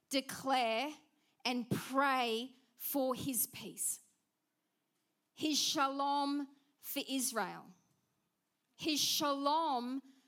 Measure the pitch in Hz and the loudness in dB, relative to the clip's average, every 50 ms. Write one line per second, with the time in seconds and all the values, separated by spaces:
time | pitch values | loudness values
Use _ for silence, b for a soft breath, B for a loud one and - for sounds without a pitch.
0 | _ - 277 269 262 269 - - - 269 269 262 240 226 220 220 262 302 302 - | _ -2 -2 -2 -2 -2 -10 -6 -2 0 2 2 2 2 2 0 -2 -2 -6 -10
1 | _ _ b b b b b b b 233 254 247 220 - - - - - 262 269 | _ _ b b b b b b b -2 -2 -2 -2 -2 -4 -4 -4 0 2 4
2 | 285 277 262 262 240 233 220 226 247 262 B B B B B B - - - 285 | 4 4 4 2 2 2 0 -2 -2 -6 B B B B B B -8 -2 0 0
3 | 262 262 247 - - 285 254 202 - - - - 220 180 - - - - - - | 2 2 0 -2 -2 -2 0 -2 -2 -2 -4 -12 -12 -12 -8 -4 -4 -4 -4 -4
4 | - _ _ _ _ _ _ _ _ _ _ _ _ _ _ _ _ _ _ _ | -10 _ _ _ _ _ _ _ _ _ _ _ _ _ _ _ _ _ _ _
5 | _ _ _ _ _ _ _ - - 311 294 - - - - 311 269 269 269 277 | _ _ _ _ _ _ _ -4 -2 0 2 2 2 2 2 2 2 2 2 0
6 | 277 285 285 285 285 285 285 285 277 - B B B B B B - - - 285 | 0 2 2 2 2 2 0 -2 -2 -6 B B B B B B -12 -6 -6 -6
7 | - - 269 269 233 220 220 220 190 175 170 165 - 180 - _ _ _ _ _ | -4 -2 -2 -2 -2 0 0 -2 -2 -2 -6 -12 -14 -18 -20 _ _ _ _ _
8 | _ _ _ _ _ _ _ _ _ _ _ _ _ _ _ - - 330 302 269 | _ _ _ _ _ _ _ _ _ _ _ _ _ _ _ -6 -2 -2 0 2
9 | - - - - 311 285 277 277 277 285 302 320 330 302 269 240 240 247 262 269 | 2 2 2 2 2 2 2 2 2 2 4 4 2 2 0 0 -2 -2 -6 -6
10 | B B B B B | B B B B B